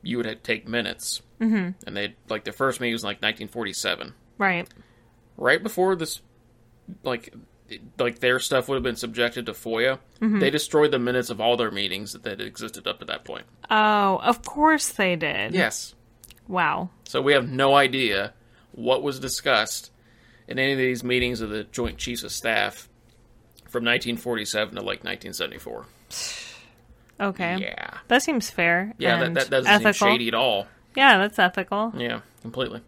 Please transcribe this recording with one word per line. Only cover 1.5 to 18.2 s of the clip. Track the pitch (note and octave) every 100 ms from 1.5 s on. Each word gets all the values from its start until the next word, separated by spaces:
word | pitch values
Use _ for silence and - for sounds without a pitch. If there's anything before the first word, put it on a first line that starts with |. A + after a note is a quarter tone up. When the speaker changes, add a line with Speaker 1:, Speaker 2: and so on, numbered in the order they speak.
| G#3+ F3+ F#3 -
Speaker 1:
And | G2+
they, | G2+ - -
like, | G#2+
the | G#2+
first | - C3+ B2
meeting | B2
was, | A#2
like, | G#2+ G2+
nineteen | G#2+ A2 G#2+
forty-seven. | A#2+ G#2+ - F#2+ F2 - - _ _
Speaker 2:
Right. | G3 F3 F3 - - _ _ _ _ -
Speaker 1:
Right | C3 D#3
before | G#3 - F#3 F#3
this, | D#3+ - _ _ _ _ _ _ - -
like, | - A#2+ - - - _ _ A2 - -
like, | B2 A#2+
their | B2+ B2+
stuff | - C3+ B2
would | C3+
have |
been | B2 A#2
subjected | A#2 A2+ A#2+ B2 A#2+
to |
foia, | C#3 A#2 A2+ B2+ C3 _ _
Speaker 2:
Mm-hmm. | A3+ G#3
Speaker 1:
they | C#3
destroyed | D3 - D#3 D3+
the | C3+
minutes | A#2+ B2+ A#2+
of | A2
all | A2+ A#2+
their | A2+
meetings | G2 G2+ F#2+ G2+
that | - -
had | G2
existed | G#2 - A2 - -
up | -
to | -
that | -
point. | - - - _ -
Speaker 2:
Oh, | A3 G#3+ G#3 G3 F#3+
of | - A#3+
course | - - D#4 D4+ -
they | - F#3+ F3
did. | D3+ D3 G#2
Speaker 1:
Yes. | F#3 B2+ - - - _ _ - - -
Speaker 2:
Wow. | F#3 D#3+ D3 F3+ _
Speaker 1:
So | - C3+
we | C3+
have | C#3+ C3
no | C3 C3+
idea | C#3 C#3 C3 A#2+ G2